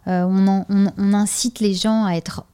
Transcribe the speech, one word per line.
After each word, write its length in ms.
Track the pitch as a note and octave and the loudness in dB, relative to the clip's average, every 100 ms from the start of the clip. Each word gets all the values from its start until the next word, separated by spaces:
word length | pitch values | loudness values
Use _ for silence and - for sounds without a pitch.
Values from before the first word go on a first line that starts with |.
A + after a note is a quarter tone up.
| F#3 | -4
Euh, 160 | F3+ F3+ | -2 0
on 180 | F#3+ G3 | 2 2
en, 180 | G3 F3+ | 2 0
on, 220 | G3+ G3 - | 2 2 0
on 160 | G3 | 0
incite 480 | G3+ G#3 - A#3+ - | 2 0 -2 -6 -2
les 120 | G#3 | -2
gens 320 | F#3 G#3+ A3 G3+ | 0 0 0 0
à 60 | |
être 340 | E3+ - - - | -2 -6 -12 -16